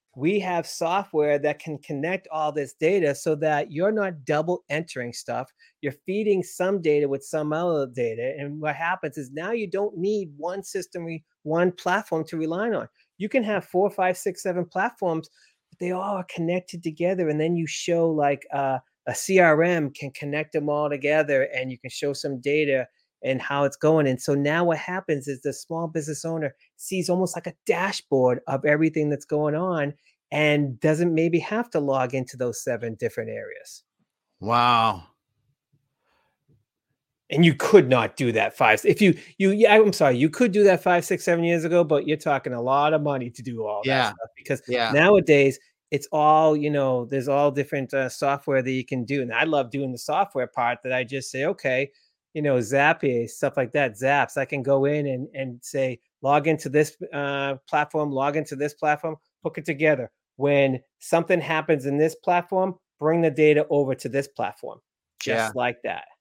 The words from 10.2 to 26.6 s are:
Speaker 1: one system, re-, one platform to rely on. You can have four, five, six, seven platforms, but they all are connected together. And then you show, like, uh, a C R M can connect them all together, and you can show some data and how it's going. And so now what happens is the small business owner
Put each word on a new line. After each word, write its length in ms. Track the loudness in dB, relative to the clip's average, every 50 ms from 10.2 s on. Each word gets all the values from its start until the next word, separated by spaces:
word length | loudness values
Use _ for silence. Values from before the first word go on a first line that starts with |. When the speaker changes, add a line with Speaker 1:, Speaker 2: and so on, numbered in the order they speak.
| -4 -6 -10 -10
Speaker 1:
one 240 | -8 -8 -8 -8
system, 440 | -10 -10 -10 -10 -10 -10 -10 -12 -10
re-, 180 | -10 -10 -12 -14 _ _ _
one 300 | -6 -2 0 2 2 2
platform 520 | 0 -2 -2 0 0 0 0 -2 -4 -6 -4
to 120 | -6 -6 -6
rely 320 | -4 -4 -4 -4 -4 -4
on. 180 | -4 -4 -6 -8 _ _ _ _ _ -10
You 120 | -6 -2
can 120 | 0 0
have 240 | 0 0 -2 -4 -4
four, 240 | -2 0 0 0 0
five, 260 | 0 0 0 0 0
six, 280 | -2 -4 -6 -6 -4 -6
seven 220 | -4 -4 -4 -6
platforms, 640 | -6 -4 -4 -4 -4 -4 _ -4 -2 -2 -4 -6 -10 _ _ _ _ _ _ _ _
but 80 | _ _
they 100 | -6 -6
all 280 | -4 -4 -4 -4 -6 -6
are 80 | -8 -8
connected 540 | -8 -4 -2 -2 -2 -2 -4 -8 -12 -10 -8
together. 460 | -8 -6 -2 -2 -2 0 0 0 0
And 120 | 0 0
then 140 | 0 0 0
you 100 | -2 -2
show, 460 | -4 -6 -6 -4 -2 0 2 2 2
like, 340 | 2 2 2 0 0 -2 -4 -8 -6
uh, 240 | -4 -2 -2 -2 -4 -6 _ _ _ _ -8
a 80 | -8
C 240 | -6 -4 2 4 6
R 240 | 6 6 6 6 4
M 260 | 2 2 0 -2 -4
can 220 | -6 -8 -12 -14
connect 420 | -12 -10 -8 -6 -6 -6 -6 -4 -6
them 160 | -4 -2 -2
all 180 | -2 -2 -2 -2
together, 640 | -2 -2 0 2 2 2 2 2 2 2 2 0
and 200 | -2 -6 -6 -8
you 80 | -8 -10
can 100 | -12 -14
show 240 | -10 -6 -4 -4 -4
some 260 | -4 -6 -8 -8 -6
data 480 | -2 0 0 2 2 2 2 0 0 -4 _ _ _ _ _ _ -4
and 160 | -2 -2 -2
how 220 | -2 -2 0 0 0
it's 140 | 0 0 0
going. 280 | 2 4 4 4 4
And 160 | 2 0 -2
so 140 | -2 -2 0
now 300 | 0 0 0 0 2 2
what 120 | 0 0 -2
happens 520 | -4 -6 -8 -6 -4 -4 -4 -4 -4 -6
is 100 | -10 -8
the 140 | -6 -8 -8
small 340 | -8 -10 -10 -8 -8 -8 -6
business 380 | -6 -6 -6 -6 -8 -8 -8
owner 280 | -8 -6 -6 -6 -8 -8 _